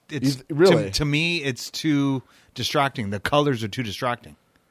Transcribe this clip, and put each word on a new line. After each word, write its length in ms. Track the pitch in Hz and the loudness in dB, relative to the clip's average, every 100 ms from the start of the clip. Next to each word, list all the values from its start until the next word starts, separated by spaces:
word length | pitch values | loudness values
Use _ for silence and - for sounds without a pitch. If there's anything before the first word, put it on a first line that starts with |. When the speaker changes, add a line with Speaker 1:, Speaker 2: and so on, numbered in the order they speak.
| - | -10
Speaker 1:
it's, 180 | 151 131 | -2 -2
Speaker 2:
You 60 | |
th-, 120 | 131 - | -2 -4
really? 340 | 147 185 165 98 | 4 6 6 2
Speaker 1:
to, 40 | |
to 140 | 98 147 | -2 0
me, 380 | 147 170 170 | 0 0 -2
it's 260 | 139 127 - | -4 -6 -8
too 500 | - 160 143 139 135 - _ _ | -4 0 2 2 0 -6 _ _
distracting. 560 | - 113 151 139 - 101 | -8 -4 0 -2 -2 -6
The 100 | 101 | -6
colors 440 | - 147 147 123 | 0 2 2 0
are 40 | 110 | -4
too 140 | 98 | -6
distracting. 520 | 117 92 127 120 - 73 _ _ _ | -8 -6 -6 -6 -10 -20 _ _ _